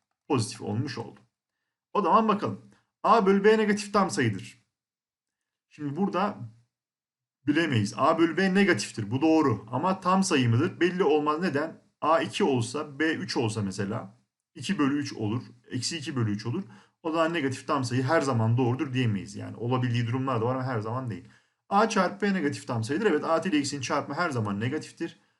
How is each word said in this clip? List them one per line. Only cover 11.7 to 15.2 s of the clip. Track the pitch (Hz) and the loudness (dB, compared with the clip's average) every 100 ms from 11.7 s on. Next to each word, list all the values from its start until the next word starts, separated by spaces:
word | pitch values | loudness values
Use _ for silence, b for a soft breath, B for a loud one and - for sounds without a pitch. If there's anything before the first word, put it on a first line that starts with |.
| - _ - | -8 _ -4
A | 147 165 | 2 2
iki | - - | 2 0
olsa, | 175 127 - 147 151 139 | 2 2 0 -6 -6 -2
B | 160 | -2
üç | 131 131 160 | -2 -4 -2
olsa | 113 107 | -2 -2
mesela | 98 92 98 - - - _ _ _ - | -4 -4 -4 -6 -8 -18 _ _ _ -10
iki | 123 196 | -6 0
bölü | 139 147 | 0 0
üç | 123 | -4
olur. | - | -6